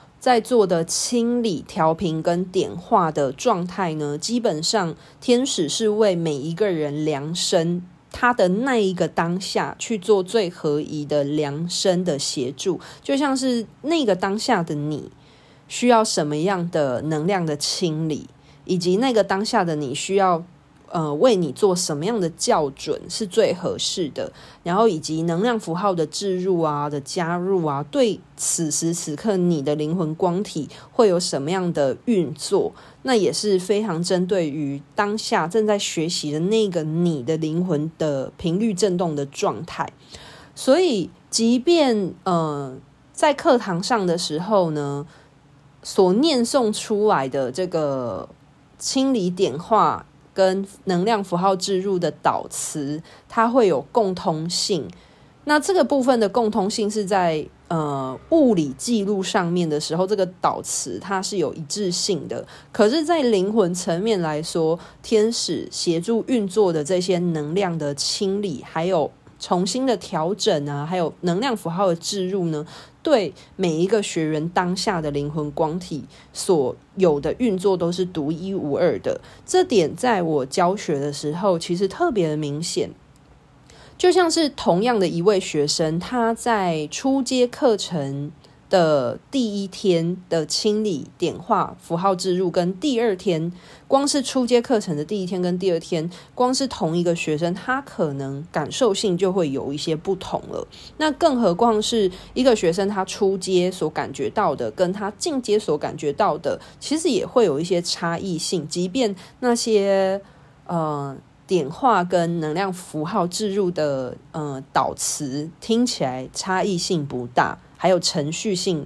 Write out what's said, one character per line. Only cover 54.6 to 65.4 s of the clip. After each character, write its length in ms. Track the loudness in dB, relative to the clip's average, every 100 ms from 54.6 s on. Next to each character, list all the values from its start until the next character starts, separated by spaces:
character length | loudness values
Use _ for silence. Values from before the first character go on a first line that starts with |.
| -2 -2 -4 -12 -20 -20 -20 -10 0
那 140 | 2
这 120 | 4 2
个 80 |
部 180 | 4 2
分 180 | 4 4
的 80 | 2
共 220 | 2 0
通 180 | 2 0
性 220 | 0 -2
是 160 | -2 0
在， 420 | 2 2 0 -4 -12 -4
呃， 520 | -2 -2 -2 -6 -8 2
物 240 | 4 6 4
理 180 | 0 -4
记 280 | -2 0
录 180 | 0 -2
上 300 | 0 0 0
面 180 | 0 0
的 100 | -2
时 160 | -2 -2
候， 120 | 0
这 80 | 0
个 100 | -2 0
导 180 | -2 -2
词 340 | -4 -6 -6 -8
它 220 | -6 -4
是 160 | -4 -2
有 160 | -2
一 80 | -4 -8
致 220 | -4 -2
性 360 | -2 -2 -2 -4
的。 160 | -10 -12 -16 -6
可 180 | 2 4
是 160 | 4 2
在 160 | 2
灵 320 | 4 2 2
魂 180 | 2 2
层 300 | 0 -2 -2
面 180 | 0 0
来 220 | 0 -4
说， 380 | -4 0 0 0 -4 -20
天 280 | 0 2 4
使 360 | 0